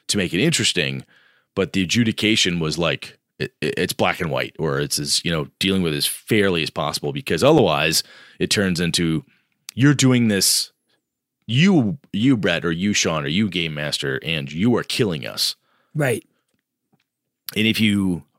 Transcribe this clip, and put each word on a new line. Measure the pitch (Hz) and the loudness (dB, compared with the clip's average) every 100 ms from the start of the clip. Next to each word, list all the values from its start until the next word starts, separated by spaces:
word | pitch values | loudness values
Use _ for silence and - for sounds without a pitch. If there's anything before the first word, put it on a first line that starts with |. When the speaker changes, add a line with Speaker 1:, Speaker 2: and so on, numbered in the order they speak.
| - | -6
Speaker 1:
to | 101 | -2
make | 90 | -2
it | 90 | 0
interesting, | 156 156 110 92 69 67 - _ _ _ _ - | 0 0 0 0 -2 -4 -12 _ _ _ _ -4
but | 92 | -2
the | 95 | 0
adjudication | 87 95 113 - 107 110 92 87 | 0 2 0 0 0 2 0 0
was | 80 78 | -2 -2
like, | 85 69 - - _ - | -2 -2 -8 -20 _ -10
it, | - - | -10 -6
it, | 76 - | -6 -2
it's | 92 | -4
black | - 95 - | 0 -2 -2
and | 85 | -4
white, | 65 64 - | -4 -6 -6
or | 78 69 | -4 -2
it's | 71 - | -4 -4
as, | 73 - 85 | -4 -4 -2
you | |
know, | 82 69 - | -4 -6 -4
dealing | 95 95 | -2 0
with | 85 | 0
as | 73 - | -2 -4
fairly | - - 110 98 85 | -6 -2 0 2 0
as | 76 | -2
possible, | - 73 - 73 | -4 -4 -4 -6
because | 69 - 82 | -6 -4 2
otherwise | 131 160 98 73 80 - - - - - | 4 6 6 4 2 0 -4 -10 -16 -6
it | - | -2
turns | 107 98 85 | 0 0 0
into | 85 78 82 80 - _ _ _ - 110 | 0 0 0 0 -4 _ _ _ -12 2
you're | 143 | 4
doing | 131 131 123 113 | 6 4 4 4
this, | 98 - - - _ _ _ _ _ _ _ - | 2 2 0 -4 _ _ _ _ _ _ _ -4
you, | 120 190 175 107 87 _ | 2 4 4 2 -2 _
you, | 98 127 120 | -2 2 2
Brett, | 90 85 85 | 2 0 0
or | |
you, | 82 101 | -2 0
Sean, | 98 98 78 | 0 0 -2
or | 71 | -2
you, | 87 110 | 0 0
Game | 87 82 | -2 -4
Master, | 76 73 - 69 67 | -4 -6 -4 -4 -4
and | 76 80 69 | -4 -4 -4
you | 78 113 110 | -2 0 0
are | |
killing | - - 110 78 57 | -2 -2 -2 -2 -6
us. | - - - _ _ _ | -4 -4 -6 _ _ _
Speaker 2:
Right. | 151 139 113 - _ _ _ _ _ _ _ _ _ _ _ - - | -4 -2 -2 -6 _ _ _ _ _ _ _ _ _ _ _ -8 0
Speaker 1:
And | 110 | 0
if | 104 | 2
you | 110 101 95 85 - | 2 2 0 -2 -6